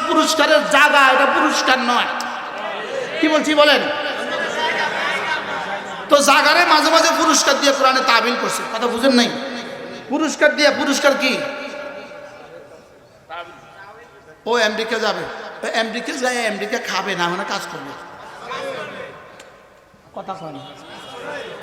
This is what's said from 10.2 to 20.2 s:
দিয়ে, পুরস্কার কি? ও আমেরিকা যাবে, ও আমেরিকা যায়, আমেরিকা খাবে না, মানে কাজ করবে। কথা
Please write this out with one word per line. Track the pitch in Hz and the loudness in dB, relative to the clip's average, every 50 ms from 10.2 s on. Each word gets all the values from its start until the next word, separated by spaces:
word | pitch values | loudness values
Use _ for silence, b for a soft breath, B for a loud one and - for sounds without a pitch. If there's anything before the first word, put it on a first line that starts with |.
| 320 285 - - 302 294 294 | -2 -2 0 4 2 4 4
দিয়ে, | - 294 277 | 4 2 2
পুরস্কার | 208 233 285 269 277 - - 285 269 - | 2 2 0 0 0 2 2 2 2 2
কি? | 254 254 220 - - - - - - - - - - - - - - - - - - - - - - - - - - - - - - - - - - - - - _ - 160 175 170 170 - - - - - - - 202 214 - - - - - - - - - - | 0 0 0 -2 -4 -6 -6 -8 -10 -10 -10 -10 -12 -12 -12 -14 -16 -16 -16 -18 -18 -18 -18 -20 -20 -20 -20 -20 -20 -20 -20 -20 -20 -20 -20 -20 -20 -20 -20 -20 _ -16 -14 -14 -14 -14 -18 -20 -20 -20 -20 -20 -20 -20 -20 -20 -20 -20 -20 -20 -20 -20 -20 -10 -4
ও | 220 233 | 0 2
আমেরিকা | 240 220 214 214 208 220 220 240 220 | 2 2 2 2 0 -4 -2 -2 0
যাবে, | 220 208 185 175 151 - - - - - - - | 0 0 -2 -2 -6 -8 -10 -12 -12 -14 -12 -10
ও | - 226 - 233 | -6 -4 -2 -2
আমেরিকা | 226 220 208 240 233 - | -2 -2 -4 -6 -6 -6
যায়, | 330 269 247 254 247 240 233 | -6 -2 -2 -2 0 0 -2
আমেরিকা | 214 208 190 202 208 240 226 | -2 -2 -4 -4 -4 -4 -4
খাবে | 233 - 202 185 185 202 190 | -4 -4 -4 -4 -2 -2 -2
না, | 175 175 175 | -2 -2 -2
মানে | 180 185 202 190 | -2 -4 -4 -4
কাজ | 202 196 - - | -6 -6 -6 -8
করবে। | - 147 139 139 127 - - - - - - - - - - - 508 480 - 539 523 - - 587 539 539 508 - - - - - - - - - - - - - - _ _ _ _ _ _ - - | -12 -12 -12 -12 -14 -14 -16 -18 -18 -18 -18 -18 -18 -16 -14 -12 -10 -10 -8 -8 -8 -10 -10 -12 -12 -14 -14 -14 -16 -18 -20 -20 -20 -20 -20 -20 -20 -20 -20 -20 -20 _ _ _ _ _ _ -18 -14
কথা | 196 | -12